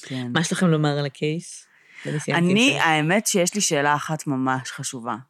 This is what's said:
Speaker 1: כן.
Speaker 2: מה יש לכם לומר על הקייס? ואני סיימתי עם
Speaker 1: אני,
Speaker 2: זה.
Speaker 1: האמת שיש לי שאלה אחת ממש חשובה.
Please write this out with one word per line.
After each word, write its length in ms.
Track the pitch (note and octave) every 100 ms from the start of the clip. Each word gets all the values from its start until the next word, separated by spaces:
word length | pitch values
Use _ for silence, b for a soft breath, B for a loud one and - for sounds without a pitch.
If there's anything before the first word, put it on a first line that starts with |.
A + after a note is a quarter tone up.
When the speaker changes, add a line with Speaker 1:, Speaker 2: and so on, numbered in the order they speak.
Speaker 1:
כן. 260 | - C3 B2
Speaker 2:
מה 80 | D3
יש 100 | E3+
לכם 160 | F#3 F#3
לומר 320 | D#3 D3+ C#3+
על 60 | C#3+
הקייס? 640 | - D3+ E3 - - - B B B C#3+
ואני 140 | D3
סיימתי 240 | - D3+ F3
עם 60 |
Speaker 1:
אני, 220 | G3 C4
Speaker 2:
זה. 100 | -
Speaker 1:
האמת 440 | E3 D#3 D#3 G3+ -
שיש 260 | G3+ F3
לי 80 | G#3
שאלה 340 | - D3+ D3 D3
אחת 320 | - D#3 D3+
ממש 440 | C3 C3 C3 B2+
חשובה. 440 | - C#3 B2+ A#2 A2+